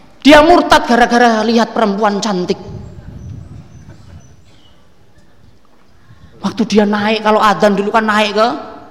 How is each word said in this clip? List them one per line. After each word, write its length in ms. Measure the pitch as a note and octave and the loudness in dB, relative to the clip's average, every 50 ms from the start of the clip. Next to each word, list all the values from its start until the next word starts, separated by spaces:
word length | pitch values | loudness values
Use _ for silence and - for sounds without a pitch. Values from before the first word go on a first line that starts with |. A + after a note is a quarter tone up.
| - - - - - | -20 -20 -10 0 4
Dia 240 | C4 D4+ D4+ D4 | 6 6 8 8
murtad 400 | E4 F4 E4 - - E4 D4+ D4+ | 6 4 4 4 2 2 0 2
gara-gara 560 | - A#3+ A#3 A#3+ A3+ A#3+ A#3+ B3 A#3 A3+ A3 G#3+ | 2 2 2 2 2 2 2 2 2 2 0 0
lihat 320 | A3+ A#3 A#3 A3 A3 - | 0 0 0 0 -2 -2
perempuan 480 | - A3+ G#3 G3 G3 A3 G#3 G3+ G3 - | -2 -2 -2 -2 0 -2 -2 -2 -2 -4
cantik. 360 | A3 G3+ F3+ F3+ E3+ G3 - - - - - - - - - - - - - - - - - - - - - - - - - - - - - - - - - - - - - - - - - - - - - - - _ - - - - - - - - - - - - - - - - - - - - - - - - - - - - - | -4 -4 -4 -4 -4 -6 -6 -8 -16 -16 -16 -16 -18 -20 -20 -20 -18 -18 -18 -16 -16 -16 -16 -18 -18 -20 -20 -20 -20 -20 -20 -20 -20 -20 -20 -20 -20 -20 -20 -20 -20 -20 -20 -20 -20 -20 -20 -20 -20 -20 -20 -20 -20 _ -20 -20 -20 -20 -20 -20 -20 -20 -20 -20 -20 -20 -20 -20 -20 -20 -20 -20 -20 -20 -20 -20 -20 -20 -20 -20 -20 -18 -10
Waktu 220 | - G3+ - - A3+ | -10 -8 -4 -4 -4
dia 240 | - G3 G#3 G#3 G3+ | -2 0 0 0 0
naik, 320 | G#3 G#3 G#3 G#3+ A3 G#3+ G#3+ | 0 -2 -2 -2 -2 -2 0
kalau 160 | G#3+ G#3+ G#3+ | 0 0 2
adzan 380 | G3 G#3+ G3 D#3+ G#3 G#3 G3+ | 2 2 0 2 0 0 0
dulu 160 | F#3+ G3+ G#3 G#3 | 0 -4 -2 -2
kan 100 | A3+ A3 | -2 0
naik 300 | A3 G#3 G#3+ G#3+ G#3 G3 | 0 0 0 0 0 0
ke 160 | G#3 A3 A#3+ C#4+ D4+ - - - - - - | 0 -2 -2 -2 -6 -12 -16 -18 -20 -20 -20